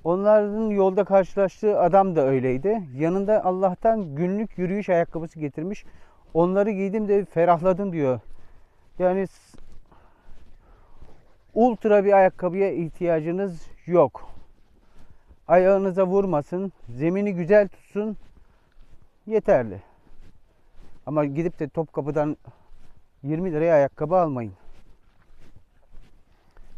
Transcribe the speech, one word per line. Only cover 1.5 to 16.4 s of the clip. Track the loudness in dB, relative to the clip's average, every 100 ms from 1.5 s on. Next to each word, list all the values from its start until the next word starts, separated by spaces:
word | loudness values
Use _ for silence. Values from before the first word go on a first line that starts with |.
| 0 0 2
adam | 4 4 4 2
da | 2
öyleydi. | 2 0 -2 -2 -2 -4 -4
Yanında | -2 0 2 2 2
Allah'tan | 0 0 0 0 0 -2 -4
günlük | -2 -2 -6 -4
yürüyüş | -4 -2 0
ayakkabısı | 0 0 -4 -10 -8
getirmiş. | -10 -6 -8 -10 -14 -20 -20 _ -6
"Onları | 0 2 2 0
giydim | 0 -2 -2 0
de | 0 0
ferahladım." | 2 4 4 2 0 -2
diyor. | -2 0 -2 -6 -16 -16 -20 -20 _ _ -2
Yani | 0 0 -2
s-, | -8 _ -18 -14 -14 -16 -20 -20 _ -16 -16 -16 -20 -20 -20 -20 -20 -18 -20 -20 _ _
ultra | 2 2 2 2 4 6
bir |
ayakkabıya | 6 6 2 -4 0 -2
ihtiyacınız | -2 -6 -4 -2 0 -2 -4 -4 -8 -14 -14 0
yok. | 4 4 2 -14 -14 -16 -20 _ _ _ -20 -20 -20 -20 -12 2
Ayağınıza | 4 6 4 2 0 0
vurmasın, | 0 0 -2